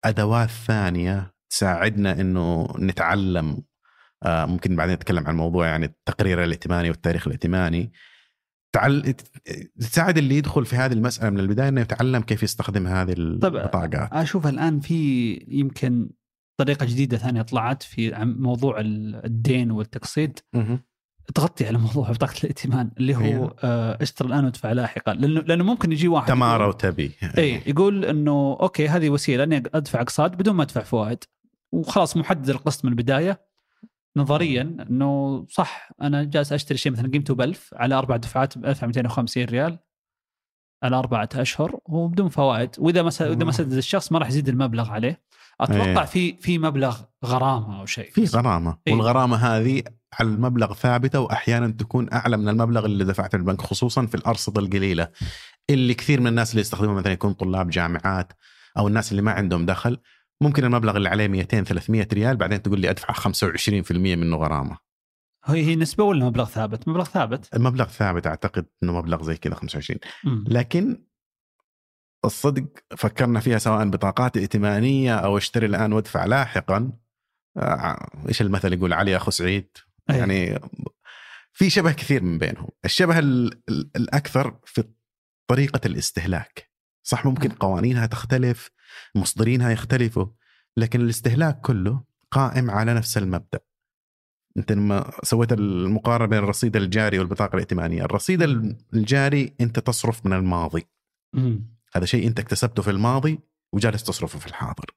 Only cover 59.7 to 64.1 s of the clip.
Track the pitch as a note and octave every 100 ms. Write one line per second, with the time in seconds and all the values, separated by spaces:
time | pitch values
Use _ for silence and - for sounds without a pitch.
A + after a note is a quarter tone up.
59.7 | F#2 B2 B2+ _ _ _ _ D3 D3 B2+
60.7 | A#2+ A2 G#2 F#2+ G#2+ G#2 F#2+ F2+ A2 F2+
61.7 | F2 - A2 G2+ G2+ A2+ B2+ F2+ G2+ G#2
62.7 | G2 F2+ F#2 - - G#2 F#2 G2 E2 -
63.7 | G#2 F#2+ F2 F#2+